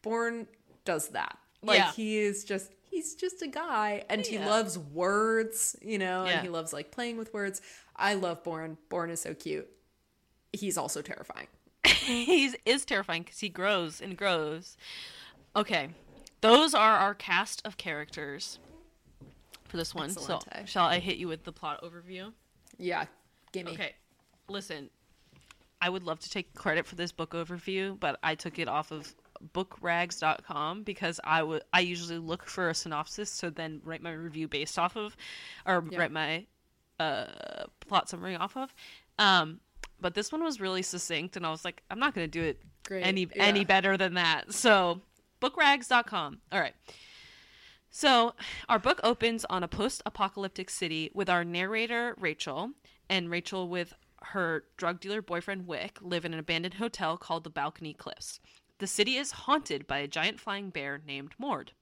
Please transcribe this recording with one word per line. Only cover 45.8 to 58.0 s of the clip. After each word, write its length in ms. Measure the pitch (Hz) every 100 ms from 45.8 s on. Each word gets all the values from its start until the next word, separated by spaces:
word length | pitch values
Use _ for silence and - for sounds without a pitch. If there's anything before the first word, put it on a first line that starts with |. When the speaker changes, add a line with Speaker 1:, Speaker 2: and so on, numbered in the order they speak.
| -
Speaker 2:
dot 180 | 247 233
com. 360 | 202 147 147 _
All 80 | 196
right. 160 | 139 - - - - - - - - - - - _
So, 460 | - 294 247 233 - - - -
our 100 | 226
book 200 | 247 359
opens 420 | 233 233 233 226 -
on 180 | 185
a 40 | 175
post-apocalyptic 1040 | - 226 - - - 190 196 190 - 185
city 400 | - 170 156 156
with 160 | - 190
our 140 | 180
narrator, 720 | 170 175 190 220 226 233 240 226
Rachel, 560 | 175 151 - 139 214 285 - _ _
and 220 | 190 170
Rachel 360 | 170 170 196 175
with 260 | 180 175 - _ _
her 440 | - 196 170 160 - -
drug 220 | 170 175
dealer 220 | 190 208
boyfriend, 440 | - 175 175 196 180
Wick, 320 | 156 202 -
live 240 | 175 175 165
in 80 |
an 60 | 160
abandoned 360 | 151 165 180 190
hotel 420 | 233 - 170 170
called 260 | - 165
the 60 | 160
Balcony 440 | 151 143 - 156
Cliffs. 460 | 147